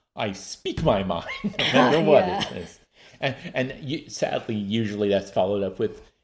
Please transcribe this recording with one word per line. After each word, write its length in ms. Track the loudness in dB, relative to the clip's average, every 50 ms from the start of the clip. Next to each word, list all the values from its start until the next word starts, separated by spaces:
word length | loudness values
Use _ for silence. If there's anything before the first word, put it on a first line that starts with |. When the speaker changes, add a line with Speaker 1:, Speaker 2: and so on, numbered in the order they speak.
| _ _ -8
Speaker 1:
I 180 | -4 -4 -4 -4
speak 500 | -6 -10 -12 -12 -8 -6 -6 -2 0 2
my 200 | 2 2 2 0
mind, 240 | -2 -4 -4 -6 -8 -10
<laughs> 80 | -6 -6
no 80 | -6 -4 -2 0 2 4
matter 280 | 4 6 6 4 4
Speaker 2:
<laughs> 100 | 6 8
Speaker 1:
what 160 | 6 6 6
Speaker 2:
Yeah. 220 | 4 0 -2 -4 -6
Speaker 1:
it 60 | -8
is. 220 | -10 -12 -12 -16 -20 _ _ _ _ -20 -20 -10 -4
And, 140 | -4 -4 -4 -4 -10 -6 -4
and 200 | -4 -4 -4 -4 -10
you, 280 | -8 -6 -6 -8 -8 -10
sadly, 460 | -6 -4 -2 -2 -2 -2 -2 -2 -4
usually 520 | -2 -2 0 0 0 0 0 0 0 2 2
that's 220 | 2 2 0 0
followed 320 | 0 2 2 2 2 0 0
up 160 | -2 -2 -2
with, 220 | -2 -2 -4 -6 -18 -20 _ _